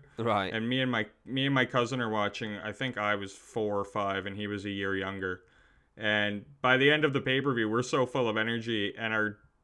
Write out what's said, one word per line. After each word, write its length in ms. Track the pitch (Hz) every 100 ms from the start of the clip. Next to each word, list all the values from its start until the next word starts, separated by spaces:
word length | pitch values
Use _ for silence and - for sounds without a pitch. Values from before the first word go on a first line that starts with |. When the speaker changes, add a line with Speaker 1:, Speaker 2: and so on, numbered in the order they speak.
| - -
Speaker 1:
Right. 340 | 113 104 92
Speaker 2:
And 160 | 110 113
me 120 | 131
and 100 | 127
my, 160 | 117 107 _
me 220 | - 131 139
and 80 |
my 100 | 135
cousin 360 | 123 131 117 127
are 100 | 117
watching. 460 | 107 101 - 110 104
I 160 | 107
think 260 | 104 131 104
I 160 | 104
was 180 | 101 98
four 460 | - - 113 107 101
or 60 |
five, 420 | 98 107 98 98 98
and 100 | 101
he 120 | 104
was 160 | 104
a 60 | 101
year 260 | 98 98 95
younger. 460 | 95 98 95 90 _ _ - _ _ -
And 480 | 107 107 104 104 - -
by 160 | 127 131
the 140 | 139
end 140 | 151
of 80 | 147
the 80 | 131
pay-per-view, 500 | 131 135 139 117 107
we're 120 | 117
so 220 | 123 143
full 240 | 127 139 117
of 80 | 110
energy, 560 | 113 117 113 107 101 -
and 160 | 113
our 240 | 110 107 101 _ _